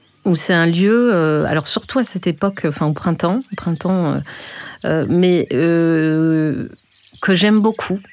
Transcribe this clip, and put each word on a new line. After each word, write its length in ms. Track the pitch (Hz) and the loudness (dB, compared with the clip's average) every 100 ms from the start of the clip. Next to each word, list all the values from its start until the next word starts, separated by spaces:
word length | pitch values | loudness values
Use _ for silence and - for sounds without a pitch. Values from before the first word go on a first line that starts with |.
| _ _ | _ _
où 120 | 202 165 | -2 0
c'est 180 | - | 2
un 120 | 175 170 | 2 2
lieu, 440 | 170 202 233 240 | 2 4 4 4
euh, 320 | 185 156 151 156 | 2 2 2 0
alors 220 | 156 147 | -2 -2
surtout 300 | - - 269 | -6 -4 -4
à 60 | |
cette 220 | 233 180 180 | -2 -4 -4
époque, 360 | 156 196 196 156 | -2 -4 -2 -4
enfin 200 | 147 151 | -2 -2
au 60 | |
printemps, 480 | 147 180 165 170 214 269 | -2 -2 -2 -2 -2 -4
au 40 | - | -8
printemps, 580 | 175 160 180 190 165 | -6 -4 -2 0 0
euh, 40 | 139 143 - - - - - - | -2 -6 -14 -16 -16 -16 -8 -4
euh, 200 | 160 139 | -2 0
mais, 360 | 170 180 175 - | 2 4 2 0
euh, 1160 | 127 165 170 165 165 156 160 160 160 156 - - - _ _ _ - | 0 2 2 2 2 2 2 2 2 0 -2 -8 -14 _ _ _ -6
que 140 | - | 0
j'aime 260 | 185 208 214 | 2 4 4
beaucoup 380 | 208 220 - 190 - | 2 0 -4 -6 -8